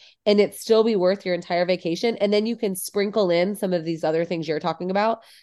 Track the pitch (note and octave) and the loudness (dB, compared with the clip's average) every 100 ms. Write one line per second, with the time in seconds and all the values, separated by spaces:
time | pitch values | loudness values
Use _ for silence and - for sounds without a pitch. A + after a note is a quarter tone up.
0 | - _ - G#3 G3+ - - A3 A3 G#3+ | -20 _ 0 4 2 0 2 4 4 2
1 | F3+ G3 F#3+ F3 F3+ F3 F3+ F3+ F3 F3 | 2 0 -2 -4 -2 -2 0 0 -2 -2
2 | A#3+ A3+ G3+ G#3 G#3+ A3+ G#3+ F#3 - G3+ | -2 0 2 2 0 -2 -4 -4 -6 -2
3 | G3+ G#3 F#3+ E3+ F3+ G3+ G3 F3+ D#3+ E3 | -2 0 2 2 0 -2 -2 -2 -2 -4
4 | D#3+ D#3+ E3+ F3 D#3 D#3 E3+ D#3+ F3+ F#3+ | -2 -2 -2 -4 -4 -4 -4 -4 -4 -2
5 | G#3+ A3+ - - | 0 -2 -8 -20